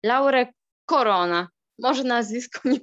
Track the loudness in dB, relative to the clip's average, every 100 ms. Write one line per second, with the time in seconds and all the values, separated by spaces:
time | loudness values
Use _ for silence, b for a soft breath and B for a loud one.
0 | 0 2 2 2 0 _ _ _ -2 0
1 | 2 2 0 -2 -4 _ _ -4 -2 0
2 | 0 -2 -2 -8 -10 -6 -2 -2